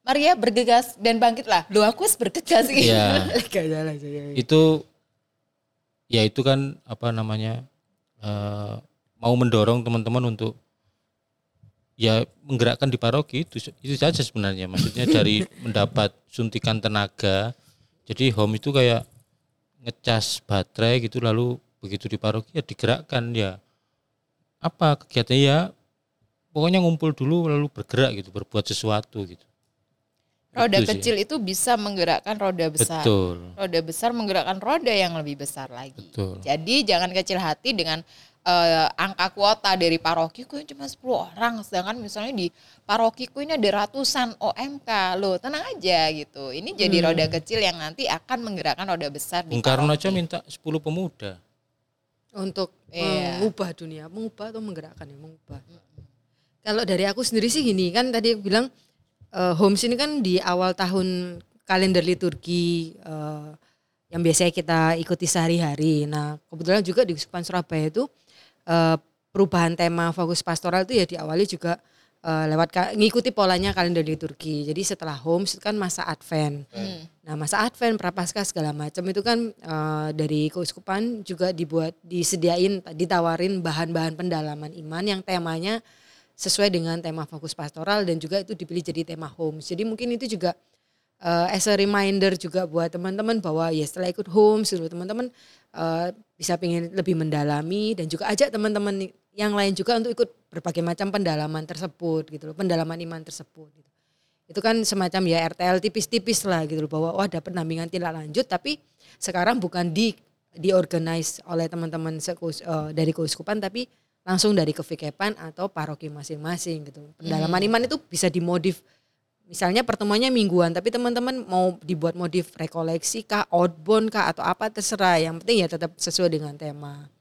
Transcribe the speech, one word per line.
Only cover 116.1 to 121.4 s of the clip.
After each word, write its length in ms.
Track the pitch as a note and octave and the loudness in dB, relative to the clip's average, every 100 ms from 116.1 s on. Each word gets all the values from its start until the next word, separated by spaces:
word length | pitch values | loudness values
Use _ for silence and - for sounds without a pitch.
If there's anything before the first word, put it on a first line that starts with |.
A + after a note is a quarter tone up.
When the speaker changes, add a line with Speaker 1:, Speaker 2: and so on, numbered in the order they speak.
| D3 C#3+ D#3 D#3 F3 F3 D#3+ D3 | -14 -12 -10 -6 -6 -6 -8 -10
Speaker 3:
gitu. 160 | C#3 - _ | -18 -20 _
Pendalaman 400 | E3 G3 - F3+ | -4 0 2 2
Speaker 1:
Hmm. 100 | G3+ | 2
Speaker 3:
iman 120 | A3+ | 2
itu 160 | B3 D4+ | 0 -4
bisa 280 | _ F3 F#3 | _ 0 0
dimodif. 500 | E3 E3+ F3 E3+ E3+ _ _ _ _ _ _ | 0 0 0 0 -4 _ _ _ _ _ _
Misalnya 400 | _ F3 F#3 G3+ | _ -2 0 2
pertemuannya 480 | A#3+ G3+ G#3 G#3 C4 | 0 -2 2 2 4
mingguan, 400 | B3+ G3+ F3+ E3+ | 2 4 4 4
tapi 180 | E3+ G3+ | 2 -2
teman-teman 540 | A#3 A#3+ A#3+ B3 C4 | 0 -2 -2 -2 -6